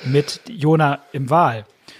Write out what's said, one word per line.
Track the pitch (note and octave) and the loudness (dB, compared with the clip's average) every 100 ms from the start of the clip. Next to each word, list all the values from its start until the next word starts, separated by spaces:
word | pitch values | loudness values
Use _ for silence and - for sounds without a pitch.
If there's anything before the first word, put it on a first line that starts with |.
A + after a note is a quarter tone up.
| C3 | -2
mit | C3+ - - - | 0 0 -8 -14
Jona | F#3+ D3 D#3+ D3 C#3 _ | -4 0 2 2 -2 _
im | C3+ C3 | -8 0
Wal. | D#3+ D#3 A2+ G#2 _ - - | 2 2 -2 -12 _ -20 -20